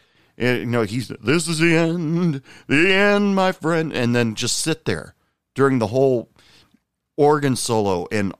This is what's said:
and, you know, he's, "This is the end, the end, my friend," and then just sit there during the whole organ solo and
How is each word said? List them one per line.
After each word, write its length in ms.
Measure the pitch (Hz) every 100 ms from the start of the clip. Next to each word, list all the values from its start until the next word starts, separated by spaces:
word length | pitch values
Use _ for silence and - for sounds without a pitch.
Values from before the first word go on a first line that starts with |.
| _ _ _ -
and, 220 | 123 123
you 60 | 113
know, 160 | 120
he's, 260 | 101 123 104 -
"This 240 | 104 170 165
is 120 | 156
the 180 | 170 165
end, 680 | 165 175 156 170 175 135 - - -
the 260 | 143 190
end, 440 | 190 202 202 202 190
my 160 | 185
friend," 400 | 180 156 165 160
and 240 | - 120 120
then 180 | 117
just 240 | 104 120 -
sit 280 | 160 156 -
there 280 | 85 - _ _ _ _
during 240 | - 139 131
the 100 | 104
whole 420 | 127 135 120 - _ _ _ _ _ _ _ _ -
organ 400 | 143 151 139 117
solo 520 | - 110 98 90 87
and 240 | 107 98